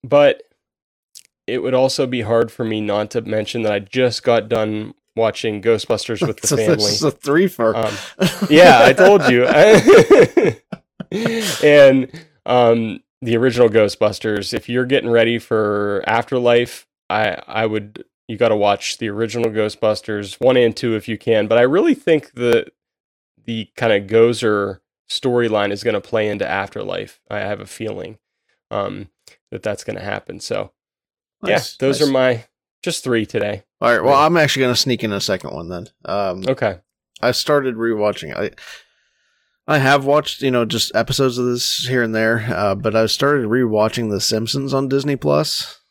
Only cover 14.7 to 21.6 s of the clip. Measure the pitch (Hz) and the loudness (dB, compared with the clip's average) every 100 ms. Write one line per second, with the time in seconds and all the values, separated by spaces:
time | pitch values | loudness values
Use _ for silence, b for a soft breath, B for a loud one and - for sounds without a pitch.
14.7 | 120 127 139 120 117 113 117 - 113 104 | -4 0 -2 2 2 2 -2 -4 -2 -2
15.7 | 104 101 101 - 113 117 131 120 120 120 | -2 -2 -4 -2 -2 -2 -2 2 2 0
16.7 | - _ _ _ 104 107 82 - 107 113 | -10 _ _ _ -4 -2 -6 -8 -6 -4
17.7 | 107 104 107 - _ - 107 117 107 101 | -4 -8 -20 -20 _ -16 -2 0 2 2
18.7 | 101 - - 110 101 113 117 117 107 107 | 0 -4 -8 -8 -6 -6 -4 -4 -2 -4
19.7 | - 110 104 - 104 101 - 123 127 117 | -2 -2 -2 -6 -8 -10 -2 2 4 2
20.7 | 110 123 110 110 110 - 110 104 113 | 0 -4 -4 -6 -8 0 0 2 2